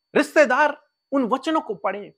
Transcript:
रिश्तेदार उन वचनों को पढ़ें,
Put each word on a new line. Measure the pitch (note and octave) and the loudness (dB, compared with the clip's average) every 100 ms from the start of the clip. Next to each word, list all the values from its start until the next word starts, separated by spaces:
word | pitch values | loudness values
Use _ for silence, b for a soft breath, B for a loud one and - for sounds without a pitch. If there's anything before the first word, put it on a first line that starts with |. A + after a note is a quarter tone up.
| _ | _
रिश्तेदार | B3 D4 E4 C4 B3+ D4 D4 _ _ _ | -2 2 4 4 4 0 -2 _ _ _
उन | C#4 | -2
वचनों | A3+ B3+ D#4+ D#4+ | 0 -2 -2 -4
को | - | -4
पढ़ें, | F3+ G3 G3+ E3+ | -6 -6 -8 -12